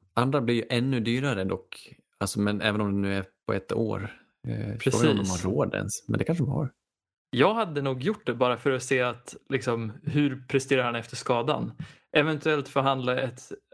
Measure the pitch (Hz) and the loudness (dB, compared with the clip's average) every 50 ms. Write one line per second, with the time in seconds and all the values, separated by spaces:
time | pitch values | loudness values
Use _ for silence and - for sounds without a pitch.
0 | _ _ _ 120 123 135 143 143 120 117 120 113 107 - 127 117 127 135 135 120 | _ _ _ 2 2 2 2 2 2 2 2 0 0 0 0 0 2 2 0 0
1 | 107 113 120 127 139 143 117 98 95 92 92 - - _ - - - - - - | 0 0 0 0 0 0 0 0 0 0 -2 -4 -4 _ -18 -18 -18 -20 -20 -20
2 | _ _ _ _ 101 98 - 104 101 104 104 98 87 107 104 107 107 101 98 101 | _ _ _ _ -2 -2 0 0 0 0 0 0 0 0 2 2 0 2 2 0
3 | 98 98 98 98 98 - _ _ _ - 101 98 - - - 117 113 104 101 98 | 0 0 0 -2 -4 -6 _ _ _ -4 -4 -4 -4 -4 -2 -2 0 -2 -2 -4
4 | 101 107 - - _ _ _ _ - 120 113 107 110 104 110 110 - 131 117 107 | -6 -8 -10 -14 _ _ _ _ -8 -6 -6 -4 -4 -6 -6 -2 0 0 2 4
5 | 120 120 107 101 98 95 92 85 90 92 113 147 135 98 - - 101 101 - - | 4 4 4 2 0 -2 -2 -2 -2 0 0 0 0 0 0 -2 -2 -2 -6 -6
6 | - - - - - - 170 170 135 139 - - 147 135 - _ _ _ _ _ | -4 -2 -2 0 0 0 0 0 0 0 0 -2 -2 -4 -6 _ _ _ _ _
7 | _ _ _ _ _ _ - 120 143 196 220 233 214 170 147 143 139 135 131 127 | _ _ _ _ _ _ 2 4 4 4 4 2 -2 -2 -2 -2 -2 -2 -2 -2
8 | 131 196 220 - - 127 117 120 127 123 120 120 - 143 131 123 127 - 139 127 | -2 -4 -4 -2 -4 -4 0 2 2 2 2 2 0 0 0 0 0 0 0 2
9 | 123 123 117 120 - - - - - - 135 131 - 127 117 117 113 107 104 - | 2 0 -2 -6 -12 -18 -18 -18 -6 -4 -4 -2 0 -2 -2 -2 -2 -6 -8 -8
10 | - 139 113 147 147 139 131 127 - - - 135 135 - 139 127 123 120 120 117 | -8 -2 0 2 2 2 0 -4 -6 -2 -2 -2 2 2 2 2 2 0 -2 -4
11 | 113 - - - - - 123 117 117 147 - - 120 117 - - - - - - | -6 -8 -12 -8 -2 0 0 2 2 0 0 -2 -2 -6 -8 -12 -14 -16 -18 -20
12 | _ _ - 147 147 160 156 143 - 160 151 147 135 - - 143 135 139 135 131 | _ _ 2 4 4 4 0 0 0 0 0 0 0 0 0 2 2 4 2 2
13 | 123 127 127 127 131 120 127 - - - - - _ _ | 0 -2 0 0 -2 -4 -6 -10 -14 -16 -16 -16 _ _